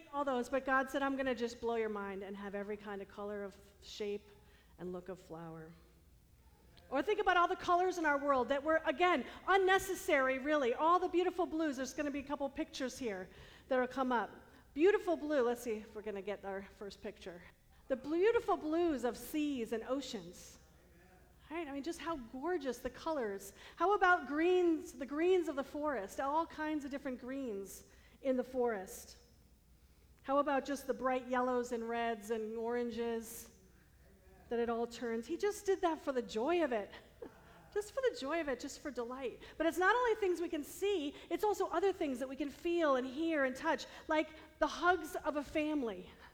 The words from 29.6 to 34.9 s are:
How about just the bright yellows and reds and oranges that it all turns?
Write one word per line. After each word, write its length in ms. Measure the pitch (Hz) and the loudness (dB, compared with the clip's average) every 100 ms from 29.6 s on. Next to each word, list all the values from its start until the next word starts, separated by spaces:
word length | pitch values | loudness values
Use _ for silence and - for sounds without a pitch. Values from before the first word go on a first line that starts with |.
| _ - - - - - | _ -20 -20 -20 -20 -12
How 160 | - 277 | 0 2
about 260 | 285 269 | 2 0
just 220 | 269 269 262 | -2 -4 -4
the 80 | |
bright 300 | 208 254 254 247 | -2 0 0 0
yellows 420 | 254 254 247 247 | 0 2 0 0
and 180 | 233 226 | -4 -2
reds 420 | 233 233 226 208 | -2 -2 -2 -4
and 260 | 226 214 226 | -4 -4 -4
oranges 920 | 226 240 240 220 233 226 220 - - - - - - - - - - - - | -2 -2 -2 -2 -4 -4 -6 -12 -16 -20 -20 -20 -20 -20 -20 -20 -20 -20 -6
that 80 | 233 | -2
it 100 | 233 | 0
all 180 | 233 | -2
turns? 400 | 240 | -4